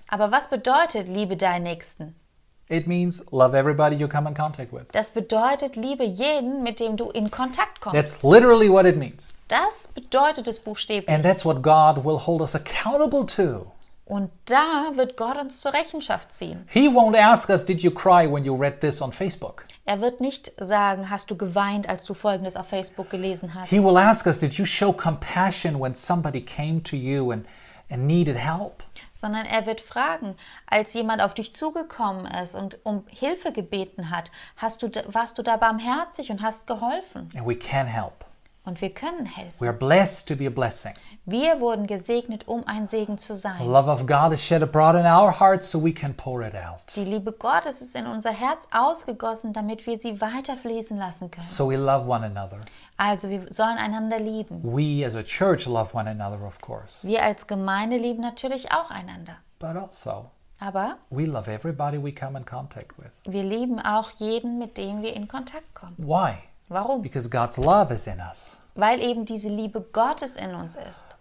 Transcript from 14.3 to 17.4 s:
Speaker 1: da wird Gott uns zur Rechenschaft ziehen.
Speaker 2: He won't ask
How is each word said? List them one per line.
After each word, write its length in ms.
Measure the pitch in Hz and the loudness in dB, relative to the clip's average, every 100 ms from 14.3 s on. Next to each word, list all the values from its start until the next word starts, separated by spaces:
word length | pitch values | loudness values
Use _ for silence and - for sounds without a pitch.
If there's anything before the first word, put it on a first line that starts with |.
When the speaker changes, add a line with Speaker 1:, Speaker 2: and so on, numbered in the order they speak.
| - - | -8 0
Speaker 1:
da 460 | 254 320 302 311 | 2 4 0 -2
wird 240 | 269 254 - | -2 -2 -2
Gott 180 | 226 277 | -6 -6
uns 240 | 269 - | -8 -6
zur 120 | 277 | -2
Rechenschaft 580 | 277 330 311 - 185 - | -2 -2 -6 -4 -6 -6
ziehen. 320 | - 170 175 - | -12 -10 -12 0
Speaker 2:
He 200 | 220 285 | 6 6
won't 280 | 247 226 220 | 8 8 10
ask 300 | 214 233 | 10 8